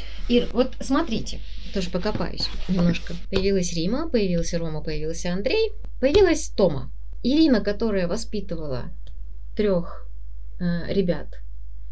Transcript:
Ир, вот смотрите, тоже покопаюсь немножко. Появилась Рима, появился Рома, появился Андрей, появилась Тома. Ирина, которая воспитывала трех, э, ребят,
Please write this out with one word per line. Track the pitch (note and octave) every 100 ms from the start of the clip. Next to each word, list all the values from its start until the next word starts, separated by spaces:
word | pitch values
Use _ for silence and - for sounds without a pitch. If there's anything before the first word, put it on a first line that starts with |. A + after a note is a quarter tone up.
| - - -
Ир, | A#3+ -
вот | A3+ B3+ -
смотрите, | - C#4+ E4 - - - - - -
тоже | G3 F3
покопаюсь | F3+ G#3 - F3 - - - -
немножко. | F#3 F3 E3+ - - -
Появилась | F#3+ G3 G3 F3
Рима, | E3+ F3 C4+ E4
появился | A3+ F#3+ E3+ E3 E3+
Рома, | D#3+ D#3
появился | D#3 D#3 D#3 E3+ F3+
Андрей, | F#3 F#3+ A4 A4 - - -
появилась | C4+ G4+ F4+ D#4 -
Тома. | - F3 C3+ B2+ - - -
Ирина, | A#3+ D4+ D#4+ G#3+
которая | G#3 G3+ A3+ G3 E3+
воспитывала | A3 - G#3 - E3 D3 B2 - - - - - - - -
трех, | G#3 F3 F3 - - - - - - -
э, | F3 E3+ -
ребят, | F#3+ F3+ D3 C#3 - - - - - -